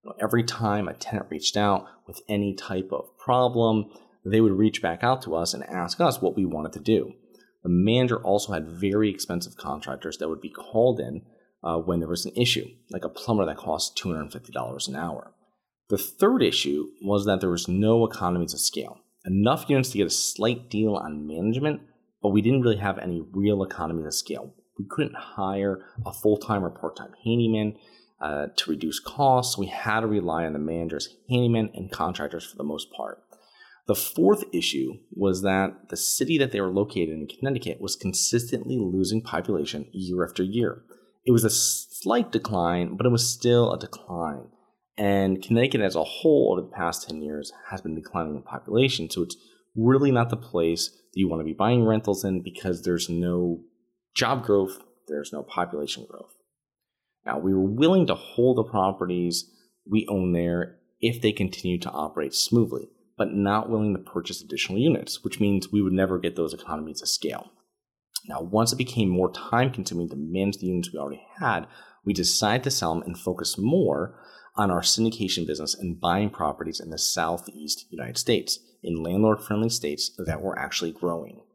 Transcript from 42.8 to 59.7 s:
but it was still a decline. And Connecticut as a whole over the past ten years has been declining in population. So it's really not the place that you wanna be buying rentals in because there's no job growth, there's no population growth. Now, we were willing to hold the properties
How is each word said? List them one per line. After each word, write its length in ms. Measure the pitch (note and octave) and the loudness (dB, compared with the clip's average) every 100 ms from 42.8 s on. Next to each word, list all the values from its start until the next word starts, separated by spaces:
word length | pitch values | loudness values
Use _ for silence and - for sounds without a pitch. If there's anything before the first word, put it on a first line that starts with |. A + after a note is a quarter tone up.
| F2 G2 | -2 0
but 80 | |
it 80 | B2 | 2
was 180 | A#2 A#2 | 4 2
still 400 | - A#2+ A#2+ A2+ | 0 4 6 4
a 80 | - | 0
decline. 720 | - - - E2+ E2 C#2 - _ _ _ _ - | -6 -14 -12 -6 -6 -8 -14 _ _ _ _ -2
And 460 | G2+ G2 G2 F#2 | 2 4 2 0
Connecticut 400 | - A#2 C3 C3 | 2 4 4 2
as 140 | G2 E2+ | 2 0
a 80 | |
whole 480 | D#2 - E3 C#3+ A2+ | -2 2 4 6 6
over 100 | F2+ | 2
the 120 | - | -2
past 340 | - E2+ E2 - | -4 -4 -4 -8
ten 120 | D#2 | -10
years 320 | D2+ D2+ D2 - - | -8 -8 -10 -16 -12
has 120 | F#2 | -10
been 140 | E2 D#2+ | -8 -10
declining 400 | D#2 F2 D#2+ D2 | -6 -6 -4 -8
in 60 | |
population. 680 | - - - A2 C3 B2 E2 | -10 -14 -2 2 2 0 -6
So 120 | F#2+ | -4
it's 140 | E2 - _ _ _ A2 | -6 -6 _ _ _ 2
really 360 | A#2 C3+ C#3+ | 4 6 6
not 180 | B2 A#2+ | 4 2
the 60 | A2+ | -2
place 520 | - F2 E2 E2+ - | -4 0 2 0 -4
that 320 | _ _ F#2 | _ _ 0
you 80 | F#2 | 0
wanna 140 | E2 | 0
be 100 | D#2 | -4
buying 320 | D#2 G#2 B2 | 0 4 6
rentals 400 | A2 A2 A2 F#2+ | 6 4 2 0
in 180 | G2+ F#2 | 0 -2
because 400 | F2+ - F#2+ F2 | -4 -6 -4 -2
there's 260 | F#2 E2+ - | 0 0 0
no 520 | E2+ F2 F2+ F2 E2+ - _ _ _ _ | -2 0 0 0 -2 -8 _ _ _ _
job 300 | - A#2+ C3 | -2 0 0
growth, 340 | A2 G2+ F#2+ - - _ - | 4 4 4 -4 -20 _ -8
there's 240 | D2 D2 | -8 -6
no 100 | D2 | -10
population 640 | - - F2 D2 D2 - A1+ | -6 -4 -4 -6 -8 -10 -12
growth. 240 | - - _ _ _ _ _ _ _ _ _ G#1+ | -18 -20 _ _ _ _ _ _ _ _ _ -6
Now, 140 | C2+ | -2
we 120 | F#2 | 2
were 160 | F#2+ G2 | 4 2
willing 380 | A2 D#3 F#3+ D3 | 4 6 6 6
to 80 | |
hold 420 | E2+ - - B2 B2 | 2 -2 4 4 4
the 140 | A2+ | 2
properties 800 | G#2+ F#2+ F#2+ F2+ F2+ F2 E2+ - _ _ | 2 2 2 -2 0 0 -2 -6 _ _